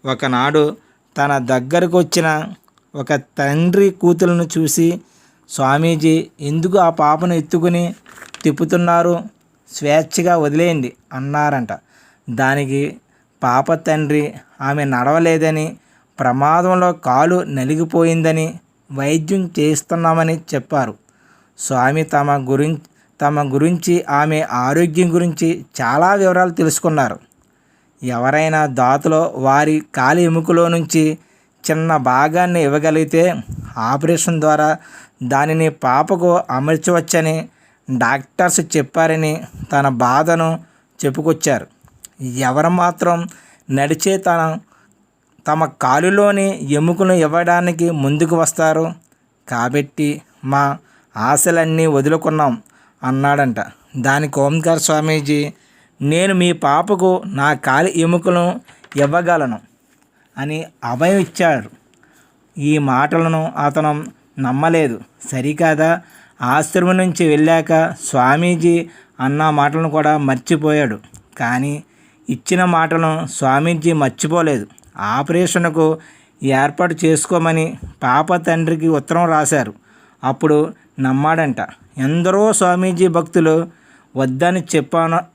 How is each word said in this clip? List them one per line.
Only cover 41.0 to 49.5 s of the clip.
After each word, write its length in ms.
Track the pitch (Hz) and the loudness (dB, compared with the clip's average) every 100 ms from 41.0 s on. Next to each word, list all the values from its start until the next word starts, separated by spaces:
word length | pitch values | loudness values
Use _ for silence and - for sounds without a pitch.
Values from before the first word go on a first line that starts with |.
చెప్పుకొచ్చారు. 600 | 143 135 156 160 156 123 - _ _ _ - _ | -4 -2 -2 0 0 -2 -4 _ _ _ -20 _
ఎవరు 440 | 131 123 131 139 165 | -10 -4 -2 0 2
మాత్రం 600 | 180 175 165 175 170 175 - - _ - | 2 0 0 -2 -2 -4 -14 -20 _ -4
నడిచే 480 | 135 143 156 196 190 | -2 0 0 0 0
తన, 400 | 190 170 160 165 _ _ _ _ _ _ _ _ - | 0 0 -2 -4 _ _ _ _ _ _ _ _ -4
తమ 180 | 156 | -2
కాలులోని 1080 | 156 - 127 143 175 196 202 196 196 190 139 | -2 -2 0 2 2 4 2 2 -2 -4 -2
ఎముకను 400 | 147 165 170 190 | 0 0 2 2
ఇవ్వడానికి 800 | 180 151 165 175 175 175 165 170 | 4 2 0 2 2 0 -2 -2
ముందుకు 460 | 160 139 147 165 165 | 0 -2 0 0 2
వస్తారు? 560 | 160 170 160 156 165 170 _ _ _ _ | 0 0 0 2 -2 -8 _ _ _ _
కాబట్టి 760 | - | -8